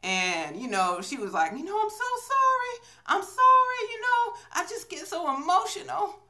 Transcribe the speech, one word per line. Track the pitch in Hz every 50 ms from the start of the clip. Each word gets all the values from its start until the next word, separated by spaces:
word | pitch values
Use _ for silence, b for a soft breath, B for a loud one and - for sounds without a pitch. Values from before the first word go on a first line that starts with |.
| _
And, | 185 185 185 185 180 180 165 160 147 147 175
you | 240 254
know, | 208 196 190 180 180 175
she | 190 - -
was | 269 214 196 170
like, | 180 160 165 -
You | 254 311
know, | 370 403 427
I'm | 440 427
so | 427 - - 494 508 494
sorry. | 494 - 539 554 539 523 523 523 494 494 494 480 B B B B B
I'm | - - - -
sorry, | - - - 508 523 523 523 523 508 508 494 466 415
you | 466 453
know. | 427 494 494 480 480 453 - B B B B
I | 285 359 -
just | 440 453 - -
get | - 311 320
so | 403 - 330 349 302 269
emotional. | 269 285 311 349 381 453 440 - 403 - - 247 - 415 392 - - _ _